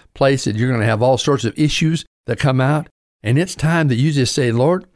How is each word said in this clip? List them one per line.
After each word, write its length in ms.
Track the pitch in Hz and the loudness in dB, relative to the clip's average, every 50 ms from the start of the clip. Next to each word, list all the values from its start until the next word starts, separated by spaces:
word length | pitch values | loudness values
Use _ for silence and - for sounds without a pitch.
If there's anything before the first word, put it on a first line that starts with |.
| - _ - | -20 _ -4
place 300 | - 143 135 139 131 - | 0 2 2 2 0 -2
that 120 | 123 104 | -2 -2
you're 160 | 107 117 127 131 | -2 0 0 0
gonna 120 | 113 107 | 0 0
have 160 | 113 113 104 | 0 0 0
all 160 | 117 127 131 | 2 2 0
sorts 280 | 120 - - 143 131 - | 0 0 0 -2 0 0
of 120 | 113 - | -2 -2
issues 480 | - 151 147 - - 160 160 165 156 - _ _ _ _ | 0 0 0 0 0 0 0 -2 -2 -6 _ _ _ _
that 140 | - 123 - | -8 -6 -2
come 200 | - 143 131 131 | -2 0 0 2
out. 280 | 131 135 147 151 156 - _ _ _ _ _ _ - | 0 0 0 -2 -4 -8 _ _ _ _ _ _ -4
And 160 | 104 120 143 | 0 2 2
it's 160 | 180 180 - | 0 0 -2
time 320 | - - 156 165 170 160 | -4 -2 0 0 2 2
that 100 | 143 123 | 2 2
you 140 | 113 135 160 | 2 0 0
just 240 | 151 143 127 113 - | 0 0 0 -2 0
say, 160 | - 131 123 | -2 0 0
"Lord, 340 | 113 117 127 156 180 185 - - _ | 0 2 2 2 0 -2 -4 -10 _